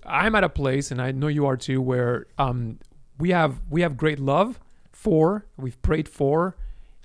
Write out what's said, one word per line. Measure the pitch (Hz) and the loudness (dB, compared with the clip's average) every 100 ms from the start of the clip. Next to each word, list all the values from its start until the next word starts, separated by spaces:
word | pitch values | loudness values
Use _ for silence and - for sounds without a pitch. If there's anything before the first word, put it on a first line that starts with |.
| - | -4
I'm | 139 208 214 | 0 2 2
at | |
a | 180 | 0
place, | - 139 135 139 | 0 0 0 -2
and | 127 | -4
I | 127 | -4
know | 135 147 | -2 -2
you | 147 139 | 0 0
are | 131 | 0
too, | - 131 | -2 -2
where, | 127 123 120 123 - - | 0 0 0 -2 -6 -4
um, | 135 123 113 - - - - - | -2 -2 -6 -10 -18 -20 -18 -4
we | 170 | 0
have, | 180 156 127 - | 2 2 0 -4
we | 151 | 0
have | 170 127 | 0 0
great | 156 143 | -2 0
love | 135 151 220 - - - - | 0 2 2 -2 -16 -20 -20
for, | - 220 156 160 208 - - | -6 2 4 4 2 -6 -12
we've | 131 - | -10 -2
prayed | - 156 151 | 0 0 -2
for, | - 139 156 185 - - - - - | -2 0 2 0 -4 -12 -12 -18 -20